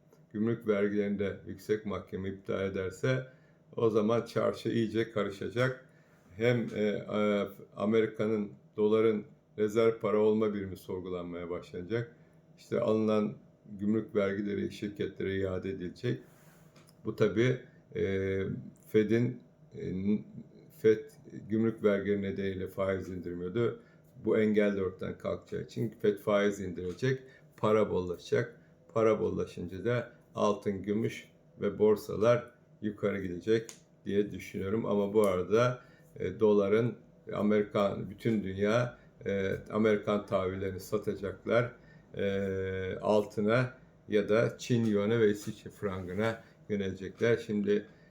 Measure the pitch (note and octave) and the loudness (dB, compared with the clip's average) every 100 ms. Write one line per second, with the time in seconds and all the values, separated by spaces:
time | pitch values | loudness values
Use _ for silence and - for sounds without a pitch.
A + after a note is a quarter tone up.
0 | _ _ _ G#2+ A2+ A2+ G#2+ G2+ G#2 G#2 | _ _ _ -4 -2 -2 0 2 2 0
1 | G2+ G2+ G2 - G2 G2 - G#2+ G#2 F#2 | 0 0 -2 -4 -12 -10 -2 -2 -2 -6
2 | - F#2+ F#2+ F#2+ - G2 G2 F#2+ F#2 - | -6 -8 -6 -8 -6 -2 -2 -2 -6 -2
3 | C3 C3 - - _ _ _ - A#2 G#2+ | -2 -2 -4 -16 _ _ _ 0 2 4
4 | G#2 A#2 A#2 A#2 A2 - A2+ A#2 A2 G#2+ | 2 2 0 0 0 0 -2 0 0 0
5 | A2+ G#2 G2+ - G2 A2+ C3 B2+ - - | -2 -2 -4 -4 -6 0 0 -2 -12 -20
6 | _ _ - F2+ A#2+ A#2+ G2+ G#2 G#2 G2+ | _ _ -18 -2 2 2 0 0 0 -2
7 | - G#2 G#2 G2+ G2 - - - G#2 A2+ | -4 0 2 2 -2 -8 -16 -4 0 2
8 | A2 - G#2+ A2 G2+ - - - G#2+ A2 | 2 0 -2 -2 -4 -10 -12 0 2 4
9 | A2+ G#2 - - _ - G#2+ A2+ A2+ A2+ | 4 2 -2 -16 _ -4 0 4 4 2
10 | G#2 G#2+ G#2+ G#2+ A2 G2+ F#2+ F2+ - F#2 | 2 4 4 4 2 -2 -6 -10 -10 -8
11 | F#2 F2+ F2 F2 E2+ F2 - F2+ F2+ A2+ | -6 -6 -6 -8 -8 -8 -8 -10 -4 -4
12 | A#2 - - _ _ - - G#2 - A2 | -4 -12 -20 _ _ -20 -4 -2 2 2
13 | G#2+ G#2+ G#2 - - _ - G2+ G#2 A2 | 4 2 0 -4 -18 _ -16 -6 0 0
14 | G#2+ G#2+ G2 G2 G2+ G2 G2 - G#2 - | 0 0 0 0 -2 -2 -4 -6 -8 -4
15 | F#2+ - F#2+ F#2+ F#2+ F#2 F#2+ F#2+ F2 - | -6 -4 -4 -2 -2 -2 -6 -6 -8 -6
16 | B2 - - - - - - - - - | -6 -6 -8 -20 -20 -20 -20 -20 -20 -14
17 | A2 - G#2+ G2 B2+ C3 - - - - | -8 0 2 4 2 0 -6 -20 -12 -4
18 | F#2+ F#2+ F#2+ F#2+ F#2+ - - - - A2 | -2 0 -2 -2 -4 -6 -10 -18 0 2
19 | G#2 A#2 B2 B2 - _ - - F2 F#2 | 4 4 2 -2 -14 _ -20 -12 -8 -4
20 | G2+ G#2 - - - - - - A2 G#2+ | 0 -2 -2 -16 -20 -20 -20 2 4 4
21 | - - - E2 F#2+ A2 A2+ A2 G#2 G2 | 0 -18 -18 -14 -4 0 0 2 2 2
22 | F#2+ G2+ G2 F#2+ G2 F#2 F#2 - F#2+ F#2+ | 2 0 0 -2 -4 -4 -6 -4 -2 -2
23 | E2 F#2 F2 F2 F2+ G#2+ A#2 - - - | -4 -8 -8 -8 -4 0 -2 -2 -14 -20
24 | _ - G#2+ G#2 G#2+ G#2 G#2 G2 F#2 - | _ -8 0 2 4 4 4 2 -2 -4
25 | F#2+ - F#2+ F#2 - F2+ F2 A#2 A#2 - | -10 -6 -6 -6 -6 -8 -8 -6 -6 0
26 | G#2 G2+ - G2+ G2+ G2 F#2 E2+ F2+ F2 | 0 0 2 4 4 0 -6 -6 -8 -4
27 | C3 C3 - - - - A2 G#2+ F#2+ F#2+ | -2 -2 -6 -20 -20 -2 2 4 4 0
28 | F2+ E2+ - A#2 A#2+ - - - - A2+ | -2 -6 -2 0 0 -8 -20 -20 -6 2
29 | A2+ G#2 F#2+ F2+ F2+ - F2+ F#2+ G#2+ A#2+ | 4 4 0 -2 -4 -6 -10 -6 -2 -2
30 | - - _ A2 G#2 G2+ G#2+ F#2+ G2+ G#2 | -4 -12 _ 0 0 0 -2 -4 -2 0
31 | A#2+ - - _ _ - G2+ - G#2+ G#2 | -2 -6 -16 _ _ -6 -4 2 4 4
32 | - F#2 A2+ A#2+ - - _ - G#2+ - | 0 0 4 2 0 -18 _ -8 -8 -2
33 | G2+ G2 F#2 F2 A2 A2+ - - _ _ | -2 -2 -4 -4 0 0 0 -16 _ _
34 | G2+ G2+ G#2 F#2+ - G2 F#2+ A2+ G#2 G2+ | -2 0 0 -2 -10 -6 -2 -2 0 0
35 | G2 G#2+ G2+ F2+ F2 A2 B2 B2+ - - | 2 4 4 4 2 4 2 0 -10 -20
36 | - - F#2+ G2 G#2+ G#2 G2 A2 A#2+ G#2+ | -20 -8 -6 2 4 6 6 4 2 -2
37 | - - - F#2 G#2 G#2 G2+ A2 G2 E2+ | -14 -20 -8 -2 2 2 2 2 0 0
38 | F2 - A#2 A2 F#2 F#2+ G#2 A#2 B2 - | -8 -4 -2 0 -2 -2 2 2 0 -6
39 | - - - G2 F#2+ F#2+ - G#2+ A2 G#2 | -20 -12 -4 -2 -2 -4 -4 2 2 2
40 | - G#2 - G2 F#2 G2 F#2+ F2+ - G#2+ | 0 -2 0 -2 0 -2 -6 -6 -4 -4
41 | G#2+ F#2 F#2+ - G#2 A2+ A#2+ - - - | -4 -6 -6 -8 0 0 0 -6 -20 -20
42 | - - G2 G2 G2 F#2+ F#2+ F#2+ F#2 - | -16 -6 -2 -2 -2 -4 -4 -6 -6 -4
43 | G2+ G#2+ G#2 - G#2 A#2+ B2 - - - | 2 2 2 0 2 2 0 -4 -20 -20
44 | - G#2 F#2+ A2 B2 - - A#2+ A2+ G2+ | -2 0 2 2 2 -2 0 2 4 2
45 | G#2 A#2 G#2 G#2 - - - - G#2 F#2+ | 2 4 4 2 -4 -12 -14 -8 -6 -6
46 | F2+ F#2 A2+ A2 - - - G2+ F#2+ F#2 | -6 -2 -2 -4 -12 -16 -6 -4 -4 -6
47 | F#2 - A2+ A2+ - G#2 G2+ G#2 - - | -10 -2 0 0 0 -2 2 0 -2 -16
48 | - | -20